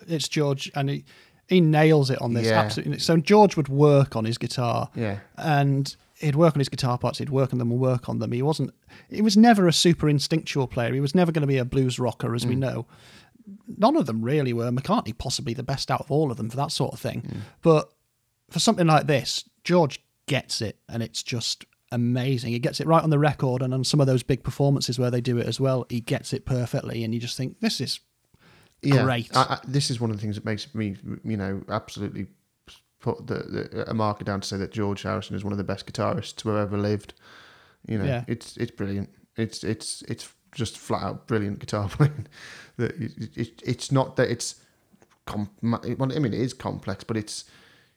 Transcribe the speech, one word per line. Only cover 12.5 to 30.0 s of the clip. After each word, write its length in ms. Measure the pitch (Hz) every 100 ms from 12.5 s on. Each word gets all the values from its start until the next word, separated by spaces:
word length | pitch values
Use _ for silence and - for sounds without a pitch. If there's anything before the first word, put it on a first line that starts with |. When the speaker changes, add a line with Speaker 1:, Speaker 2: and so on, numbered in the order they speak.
| 131
Speaker 2:
Mm. 40 |
Speaker 1:
know. 260 | 135 123 - - - - _ _ - 196 - -
None 180 | 220 311
of 100 | 135
them 160 | 110
really 320 | 113 151 127
were. 160 | 117 120
McCartney 460 | 123 151 208 107 -
possibly 360 | 123 - 131
the 100 | 117
best 280 | 123 139 -
out 100 | 127
of 100 | -
all 200 | 143 147
of 80 | 113
them 100 | 110
for 60 | 127
that 160 | 151
sort 220 | - 131
of 40 | -
thing. 220 | 113 120
Speaker 2:
Mm. 180 | - - 104 _
Speaker 1:
But 300 | 170 156 - _ _ _ _ _ _
for 80 | 170
something 280 | 233 196 165
like 200 | 151 143
this, 380 | 135 - - - _
George 380 | - 175 151 - _ _ -
gets 340 | 127 - -
it, 160 | 107 - -
and 140 | 113
it's 200 | 110 -
just 420 | - 120 - - - _ _
amazing. 600 | 123 120 127 127 127 120
He 60 | 120
gets 220 | 131 -
it 60 | 143
right 160 | 165
on 80 | 156
the 80 | 143
record, 420 | 147 - 135 123
and 100 | 127
on 100 | 127
some 160 | 127 151
of 60 | 135
those 160 | 127
big 200 | - 135
performances 560 | - - 143 139 135 123
where 120 | 123
they 100 | 123
do 160 | 123 120
it 80 | 117
as 140 | 113
well, 240 | 135 127 -
he 100 | 120
gets 320 | - 135 -
it 140 | - -
perfectly, 580 | 127 120 139 120 117
and 80 | 113
you 60 | 117
just 160 | 120 -
think, 240 | 127 -
"This 180 | 220 -
is 200 | 123 - _ _ _ _ _ _ _ _
Speaker 2:
Yeah, 200 | 139 135
Speaker 1:
great." 300 | 131 120 117 127
Speaker 2:
I, 40 |
I, 160 | 131 135 -
this 240 | 139 143
is 100 | 117